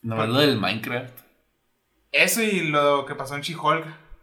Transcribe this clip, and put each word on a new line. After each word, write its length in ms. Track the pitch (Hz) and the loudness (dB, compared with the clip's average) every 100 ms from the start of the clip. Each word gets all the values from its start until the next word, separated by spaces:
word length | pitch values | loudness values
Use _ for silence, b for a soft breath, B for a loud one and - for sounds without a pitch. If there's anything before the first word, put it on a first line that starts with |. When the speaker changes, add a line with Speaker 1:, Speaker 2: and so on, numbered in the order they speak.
Speaker 1:
Nomás 240 | 117 110 110 | -6 -2 0
Speaker 2:
Pa- 40 | |
Speaker 1:
lo 80 | 127 | 4
del 180 | 147 127 | 4 2
Minecraft. 580 | 92 107 127 123 131 - _ _ _ _ _ _ _ _ _ | 0 -2 -6 -8 -8 -18 _ _ _ _ _ _ _ _ _
Speaker 2:
Eso 320 | 139 175 220 | 2 2 2
y 240 | 220 190 160 | 0 0 2
lo 340 | 147 143 143 131 | 2 4 2 0
que 80 | 143 | -8
pasó 180 | 131 143 | -8 -8
en 60 | |
She-Hulk. 420 | 143 160 151 165 156 - - - | -8 -2 0 0 -2 -16 -20 -20